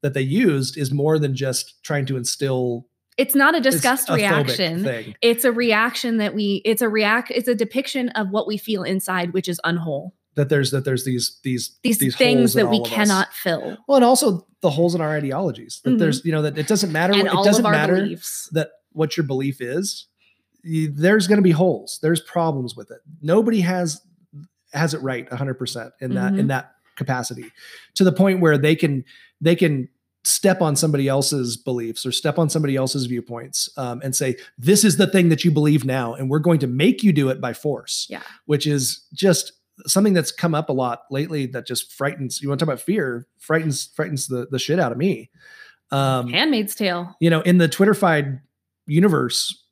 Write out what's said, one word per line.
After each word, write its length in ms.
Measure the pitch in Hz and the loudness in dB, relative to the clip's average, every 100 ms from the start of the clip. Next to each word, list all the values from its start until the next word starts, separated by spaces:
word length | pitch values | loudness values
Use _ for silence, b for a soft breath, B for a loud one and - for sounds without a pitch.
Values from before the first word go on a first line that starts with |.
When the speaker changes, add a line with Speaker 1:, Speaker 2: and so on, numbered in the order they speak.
Speaker 1:
that 120 | 147 | -2
they 80 | 139 | -2
used 560 | 135 180 240 139 131 - | 0 2 2 2 -2 -4
is 140 | 135 | -4
more 260 | 143 147 156 | 0 2 2
than 180 | 143 131 | 0 -2
just 460 | 135 127 - _ | -4 -4 -8 _
trying 220 | - 147 131 | -6 -4 -2
to 100 | 135 | -4
instill 680 | 120 - 139 131 123 120 - _ _ - | -4 -4 -2 -2 -2 -4 -10 _ _ -4
Speaker 2:
It's 160 | 269 | 0
not 220 | 277 277 320 | 2 4 4
a 40 | |
Speaker 1:
this 160 | 269 170 | 2 2
Speaker 2:
disgust 320 | 180 262 - | 0 0 0
Speaker 1:
phobic 100 | 160 | 0
Speaker 2:
reaction. 680 | 101 - 135 123 175 170 | 2 2 0 -2 -2 -2
Speaker 1:
thing. 320 | 190 117 107 - | -4 -4 -10 0
Speaker 2:
It's 200 | 233 233 247 | 0 2 0
a 60 | |
reaction 680 | 226 240 214 233 - 254 226 | 2 2 2 0 -2 -2 0
that 180 | 208 214 | -2 -2
we, 260 | 202 196 | -2 0
it's 200 | 214 220 | 0 0
a 60 | 233 | 0
react-, 420 | 214 208 226 240 | 0 2 0 0
it's 160 | - 247 | -4 -2
a 80 | 220 | -2
depiction 540 | 220 254 269 269 247 | -2 -4 -4 -4 -4
of 200 | - 196 | -4 -4
what 160 | 208 - | -2 -2
we 100 | 208 | -6
feel 260 | - 208 | -4 -4
inside, 500 | 165 190 185 185 175 | -2 -4 -2 -4 -2
which 140 | 175 185 | -4 -4
is 100 | 175 160 | -4 -2
unwhole. 460 | 170 165 139 175 _ _ - | -2 -4 -6 -8 _ _ -2
Speaker 1:
That 140 | 139 | 2
there's, 200 | 147 131 | 2 2
that 160 | 135 135 | -2 -2
there's 180 | 127 131 | -2 -2
these, 340 | 123 117 - | -2 -4 -6
these, 340 | 135 123 - _ | -4 -4 -6 _
Speaker 2:
These 160 | 180 220 | -2 0
Speaker 1:
these 180 | 135 - | 0 2
Speaker 2:
things 240 | 247 247 | 2 4
Speaker 1:
holes 160 | 240 226 | 4 4
in 100 | 202 | 2
Speaker 2:
that 40 | |
we 80 | 220 | 0
Speaker 1:
all 80 | 226 | 0
of 60 | |
us. 20 | |
Speaker 2:
cannot 400 | 226 208 190 - | 0 2 2 0
fill. 420 | - - 160 - 202 - | -4 -4 -4 -6 -12 2
Speaker 1:
Well, 80 | 277 | 4
and 100 | 240 | 6
also 400 | 254 262 175 - _ | 6 2 0 -6 _
the 80 | 180 | 0
holes 240 | 143 175 | 2 2
in 80 | 170 | 2
our 100 | 156 151 | -2 -2
ideologies. 640 | 139 135 185 113 113 - | -2 -2 -4 -6 -12 -6
That 60 | 247 | 0
Speaker 2:
Mm-hmm. 80 | 240 | 2
Speaker 1:
there's, 260 | 160 135 | 2 2
you 80 | 170 | -2
know, 120 | 156 | 0
that 160 | 151 147 | -2 -2
it 80 | 147 | 0
doesn't 240 | 214 190 | 0 0
matter 220 | 160 180 | 0 2
Speaker 2:
And 100 | 202 | 4
Speaker 1:
what, 80 | 190 | 2
it 40 | 175 | 4
Speaker 2:
all 80 | |
Speaker 1:
doesn't 180 | 202 214 | 4 4
Speaker 2:
of 20 | 214 | 4
our 60 | |
Speaker 1:
matter 240 | 151 156 185 | 2 4 2
Speaker 2:
beliefs. 520 | 202 - - - - | 0 -6 -12 -12 -4
Speaker 1:
that 180 | 156 160 _ _ | -4 -4 _ _
what 260 | 151 156 170 | -4 -2 0
your 80 | 147 | -2
belief 340 | 131 139 135 | -2 -4 -4
is. 440 | 123 143 196 - - _ _ _ _ _ | -6 -4 -6 -8 -16 _ _ _ _ _
You, 280 | 170 160 156 | -6 -2 -2
there's 360 | 143 170 214 180 | 2 4 4 4
gonna 140 | 208 | 4
be 100 | 185 | 6
holes. 460 | 156 180 113 104 - | 4 2 0 -6 -4
There's 180 | 160 165 | -2 -2
problems 540 | - 175 165 139 123 - | -2 -2 -2 -2 -6 -10
with 160 | 104 | -18
it. 80 | 113 _ - | -20 _ -12
Nobody 400 | 151 196 226 226 | 2 2 4 2
has, 400 | 175 185 170 151 _ _ _ 143 151 _ _ | 2 0 -4 -6 _ _ _ -20 -20 _ _
has 200 | 139 160 | -4 -2
it 80 | - | -2
right 260 | 131 123 117 | -4 -6 -8
a 40 | 127 | -6
hundred 160 | 135 127 | -6 -6
percent 380 | 123 123 113 _ | -8 -8 -12 _
in 120 | 127 - | -6 -2
that, 140 | 190 | 0
in 60 | 196 | 0
Speaker 2:
Mm-hmm. 80 | 139 | 0
Speaker 1:
that 260 | 131 - _ _ - | -2 -6 _ _ -10
capacity, 480 | 135 127 120 123 117 B B B B - | -4 -4 -4 -10 -16 B B B B -2
to 80 | |
the 80 | 185 | 0
point 280 | 180 196 185 | 2 2 4
where 160 | 165 147 | 2 4
they 180 | 151 160 | 2 2
can, 300 | 160 135 - b b b | 0 -2 -8 b b b
they 160 | 160 170 | 0 4
can 320 | 175 143 123 _ _ _ | 2 0 -6 _ _ _
step 380 | - - 196 190 | -4 2 2 2
on 140 | 165 143 | 0 2
somebody 320 | 160 143 135 | 0 0 0
else's 480 | 135 139 143 120 117 | 0 0 -2 -4 -6
beliefs 480 | - 123 113 113 131 | -6 -6 -6 -8 -6
or 60 | |
step 260 | - 160 143 | -4 -2 0
on 120 | 160 | 0
somebody 260 | 165 147 135 | 0 -2 0
else's 300 | 131 139 123 | -2 -2 -4
viewpoints, 640 | 120 120 117 135 - - - | -4 -6 -14 -10 -8 -8 -8
um, 240 | 123 120 | -8 -6
and 120 | 135 131 | -6 -4
say, 200 | 135 123 B - | -4 -6 B -4
"This 260 | 123 208 | 2 4
is 140 | 214 147 | 4 4
the 100 | 190 | 2
thing 220 | 190 170 | 4 4
that 160 | 156 175 | 4 2
you 60 | |
believe 340 | 156 151 151 131 | 2 4 2 0
now, 300 | 131 117 117 | -4 -4 -6
and 140 | 131 | -2
we're 100 | 151 | 0
going 200 | 160 160 | 2 2
to 80 | 135 | 2
make 340 | 123 180 - | 2 2 4
you 100 | 214 | 4
do 160 | 147 135 | 4 2
it 100 | 127 | 0
by 140 | 120 | -6
force." 520 | 113 151 120 - - - | -6 -6 -6 -6 -8 -8
Speaker 2:
Yeah. 140 | 90 B B - | -12 B B -2
Speaker 1:
Which 200 | 147 151 | 0 0
is 380 | 143 123 - _ | 0 -2 -6 _
just 400 | 147 190 170 - _ _ _ - | 0 2 2 -2 _ _ _ -2
something 280 | 190 208 180 | 2 4 2
that's 160 | 151 | 0
come 240 | - 170 151 | -2 0 0
up 140 | 151 | 0
a 40 | |
lot 300 | 131 127 117 _ | -2 -2 -4 _
lately 340 | 135 156 156 127 | -6 -4 -4 -6
that 220 | 127 - | -8 -6
just 260 | 123 - | -8 -8
frightens, 480 | - 139 143 131 - | -4 -4 -4 -8 -6
you 80 | 143 | -4
wanna 80 | 139 | -2
talk 100 | 160 | -2
about 140 | 127 | -2
fear, 460 | - 202 135 120 - _ | -2 -2 -2 -6 -12 _
frightens, 480 | - 160 160 135 - - | -4 -2 -2 -4 -8 -8
frightens 300 | 151 139 - | -6 -6 -6
the, 200 | 127 123 | -6 -6
the 80 | 135 | -6
shit 200 | - 165 | -2 0
out 120 | 139 | -2
of 60 | 117 | -2
me. 320 | 180 123 110 B B B B B _ | -2 -2 -8 B B B B B _
Um, 380 | 139 135 131 123 | -2 0 0 -2
Speaker 2:
Handmaid's 440 | 156 339 247 202 | -2 0 0 -2
Tale. 420 | - 202 175 175 - | -4 -4 -4 -8 0
Speaker 1:
you 80 | 165 | 2
know, 120 | 160 | 2
in 180 | 175 180 | 4 4
the 100 | 165 | 4
Twitterfied 720 | - 214 208 185 147 139 131 _ _ _ _ - | 4 2 4 2 2 -2 -8 _ _ _ _ -2
universe 760 | 151 202 151 123 - - - _ | 2 4 2 0 -2 -6 -8 _